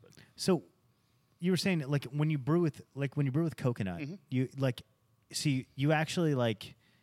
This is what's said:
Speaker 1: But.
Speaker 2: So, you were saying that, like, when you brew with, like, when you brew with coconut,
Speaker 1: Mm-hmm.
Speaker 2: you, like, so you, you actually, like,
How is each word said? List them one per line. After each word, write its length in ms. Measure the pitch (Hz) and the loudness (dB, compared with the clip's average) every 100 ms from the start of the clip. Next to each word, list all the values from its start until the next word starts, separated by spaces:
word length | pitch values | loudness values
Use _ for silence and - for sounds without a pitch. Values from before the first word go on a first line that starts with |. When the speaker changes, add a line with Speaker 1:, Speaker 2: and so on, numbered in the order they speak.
Speaker 1:
But. 80 | - - - - | -20 -20 -20 -4
Speaker 2:
So, 260 | - 170 - _ _ _ _ _ _ _ | 0 0 -2 _ _ _ _ _ _ _
you 100 | 175 | 0
were 60 | 180 | 0
saying 220 | 196 170 | 0 -2
that, 100 | 131 | 0
like, 140 | 143 123 | -2 -2
when 240 | 147 156 | -2 0
you 80 | 151 | 0
brew 220 | 127 170 | 2 2
with, 200 | 165 - - | 2 -2 -12
like, 220 | 135 139 147 | -6 -4 0
when 100 | 139 | 0
you 60 | |
brew 120 | 139 | 0
with 120 | 165 - | -2 0
coconut, 440 | 127 120 95 85 | -2 0 -4 -4
Speaker 1:
Mm-hmm. 140 | 143 196 _ | -8 -12 _
Speaker 2:
you, 180 | 127 131 135 | -2 -2 0
like, 240 | 131 - - _ _ _ _ | 0 0 -10 _ _ _ _
so 160 | - 151 | -2 0
you, 160 | 131 - | 0 -4
you 160 | - 143 | -2 2
actually, 420 | 156 156 185 160 135 | 2 0 0 2 2
like, 380 | 117 107 - - _ _ | 2 0 -8 -18 _ _